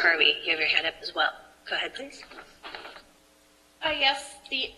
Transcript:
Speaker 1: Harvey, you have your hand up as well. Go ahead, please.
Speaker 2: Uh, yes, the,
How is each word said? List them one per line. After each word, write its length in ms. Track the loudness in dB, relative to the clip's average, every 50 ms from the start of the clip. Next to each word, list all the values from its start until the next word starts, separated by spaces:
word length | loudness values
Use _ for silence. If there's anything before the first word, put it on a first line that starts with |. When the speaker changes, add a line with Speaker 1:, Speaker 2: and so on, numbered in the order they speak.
Speaker 1:
Harvey, 340 | 4 4 6 6 6 4 4 4 0
you 60 | -2
have 100 | 0 0
your 80 | 2 2
hand 180 | 2 2 0
up 80 | 0 -4 -4
as 100 | -10 -6 0
well. 180 | 2 0 0 0 -4 -18 -20 -20 _ -10 -6
Go 60 | -4
ahead, 200 | -4 -4 -4 -6
please. 280 | -10 -12 -12 -14 -18 -20 -18 -18 -20 -20 -20 -20 -18 -18 -14 -14 -14 -14 -16 -18 -18 -20 -20 _ _ _ _ _ _ _ _ _ _ _ _ _ -4 -2
Speaker 2:
Uh, 60 | -2 0 4
yes, 380 | 4 2 2 2 -4 -12 -16 -18 -12 -8
the, 220 | -6 -6 -6 -6 -10